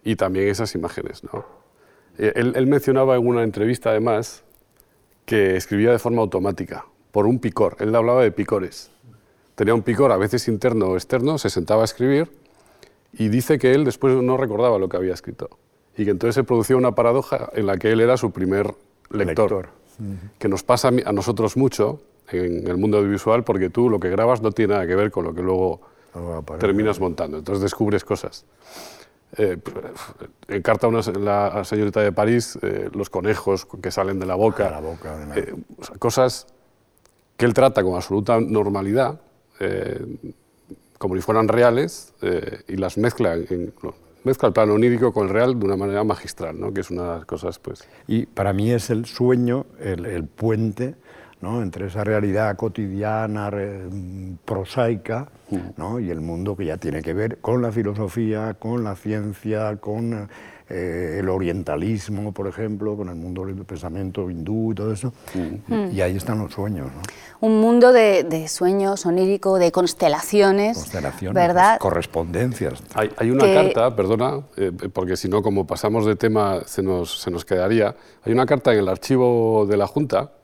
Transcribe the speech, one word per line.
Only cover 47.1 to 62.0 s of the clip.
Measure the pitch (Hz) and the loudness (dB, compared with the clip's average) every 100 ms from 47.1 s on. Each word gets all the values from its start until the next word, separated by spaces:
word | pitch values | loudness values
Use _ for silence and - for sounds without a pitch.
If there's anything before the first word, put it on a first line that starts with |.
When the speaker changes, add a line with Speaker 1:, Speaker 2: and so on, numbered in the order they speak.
| 85 | -8
Speaker 1:
las | 78 | -8
cosas, | 82 87 85 | -8 -8 -10
pues | - - - - - | -14 -14 -18 -20 -2
Speaker 2:
Y | 113 - | -2 -2
para | - 98 | -2 -2
mí | 98 107 | 0 0
es | 120 - | 0 0
el | 113 117 | -4 -4
sueño, | - 123 127 120 127 - - | 0 2 4 2 -2 -4 -10
el, | 87 87 85 | -8 -6 -6
el | 90 | -6
puente, | 76 - 110 110 113 107 127 160 - - - _ | -8 -4 -2 0 -2 -4 -8 -8 -20 -20 -20 _
¿no? | 90 117 | -8 -6
Entre | 101 82 98 | -6 -6 -8
esa | 90 104 | -6 0
realidad | 107 104 98 107 95 | 0 2 0 0 -2
cotidiana, | 113 95 104 98 104 110 110 104 104 | -4 -4 -6 -4 -4 -2 -2 -4 -4
re-, | 101 98 98 92 98 90 95 92 87 - | -4 -6 -8 -10 -10 -10 -10 -12 -12 -6
prosaica, | 101 95 - 117 117 - 113 147 - - | -6 -4 0 0 0 -4 -8 -8 -18 -8
Speaker 1:
Mm. | 98 87 - | -6 -6 -8
Speaker 2:
¿no? | 82 120 | -8 -6
Y | 95 | -4
el | 82 | -6
mundo | 80 85 95 95 | -6 -6 -6 -4
que | 87 | -6
ya | 80 | -4
tiene | - 80 | -6 -6
que | 80 | -6
ver | 85 113 117 | -4 -4 -4
con | - 123 | -2 0
la | 120 | 0
filosofía, | 107 101 104 104 117 113 107 110 104 | -2 -4 -4 -6 -2 -2 -2 -6 -8
con | 110 120 | -6 -6
la | 107 98 | -6 -6
ciencia, | 107 107 104 98 107 107 107 104 | -6 -4 -4 -8 -6 -4 -4 -6
con, | - 107 117 113 101 - - - _ | -6 -6 -4 -6 -10 -16 -20 -20 _
eh, | 90 90 85 87 87 | -6 -4 -4 -4 -4
el | 95 | -2
orientalismo, | 95 90 90 73 73 95 110 | -2 -2 -2 -4 -4 -2 -4